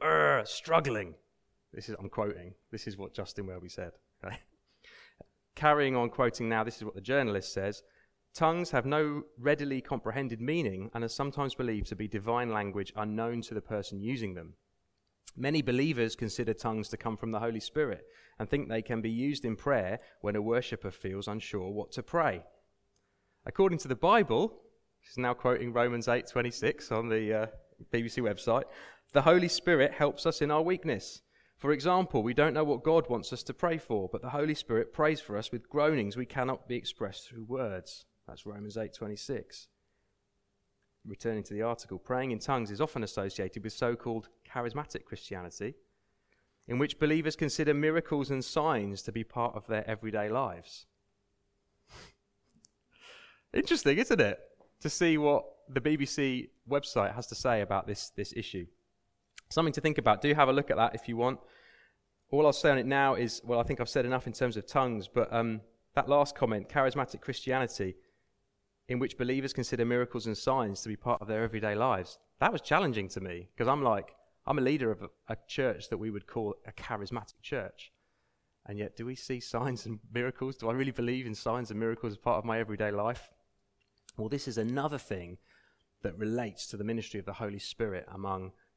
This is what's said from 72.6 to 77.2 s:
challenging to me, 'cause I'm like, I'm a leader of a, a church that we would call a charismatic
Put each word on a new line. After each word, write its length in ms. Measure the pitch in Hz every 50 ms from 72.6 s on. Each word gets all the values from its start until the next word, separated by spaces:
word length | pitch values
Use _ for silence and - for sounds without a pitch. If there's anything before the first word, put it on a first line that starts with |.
challenging 480 | - - 151 180 196 143 113 107 95 92
to 120 | - 95
me, 280 | 95 92 87 87 87 - _
'cause 120 | - 117 127
I'm 140 | 143 147
like, 340 | 135 120 104 98 - - - _ _ _ _ _ -
I'm 120 | - 147 143
a 40 |
leader 280 | 127 131 151 143 127 110
of 120 | 104 -
a, 80 | 101 - _ _ _ -
a 80 | 110 - -
church 420 | - - 147 131 120 101 - - -
that 100 | 113 -
we 120 | 110 113
would 160 | 101 101 -
call 300 | - - 120 107 101 - - -
a 60 | 101
charismatic 680 | - - - - 117 104 101 - 123 110